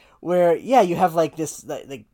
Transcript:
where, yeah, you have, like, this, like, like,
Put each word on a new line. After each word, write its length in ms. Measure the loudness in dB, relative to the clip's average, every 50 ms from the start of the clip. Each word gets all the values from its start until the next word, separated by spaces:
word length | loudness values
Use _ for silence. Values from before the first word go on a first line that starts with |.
| _ _ _ _
where, 340 | -6 -2 0 2 2 2 2
yeah, 280 | 0 0 2 4 4
you 140 | 4 2 2
have, 180 | 0 0 0 2
like, 220 | 0 -2 -2 -2
this, 280 | -6 -8 -8 -10 -12 -12
like, 220 | -12 -12 -12 -12 -14
like, 160 | -16 -18 -18 _